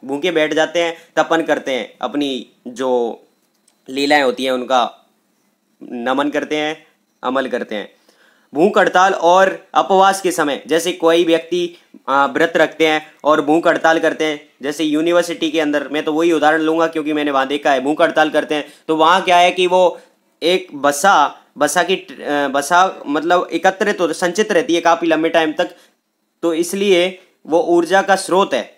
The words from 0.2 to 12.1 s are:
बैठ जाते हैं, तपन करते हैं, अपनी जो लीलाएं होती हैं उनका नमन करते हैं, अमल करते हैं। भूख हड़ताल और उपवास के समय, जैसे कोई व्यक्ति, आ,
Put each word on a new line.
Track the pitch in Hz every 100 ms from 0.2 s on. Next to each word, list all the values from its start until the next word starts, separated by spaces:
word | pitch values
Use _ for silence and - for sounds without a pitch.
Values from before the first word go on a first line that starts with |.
| 170
बैठ | 170 151
जाते | 151 156 170
हैं, | 170 165 _ -
तपन | 156 -
करते | 156 143 -
हैं, | 127 107 _
अपनी | 123 143 143 131 110 _ -
जो | 123 131 123 117 - _ _ _ _ _ _ -
लीलाएं | 131 143 147
होती | 135 123
हैं | 131
उनका | 127 123 127 117 - _ _ _ _ _ _ _ _
नमन | - 123 120 135 147
करते | 143 143 151
हैं, | 151 156 _ _ _ _
अमल | 123 131 127
करते | 117 110
हैं। | 107 95 _ _ _ _ _ _
भूख | 135 180 208
हड़ताल | 180 180 185
और | 190 165 180 190 165 - -
उपवास | 160 196 190 190
के | 190
समय, | 170 151 131 -
जैसे | 160 170
कोई | 165 165 170
व्यक्ति, | 175 165 - 175 175 - _ -
आ, | -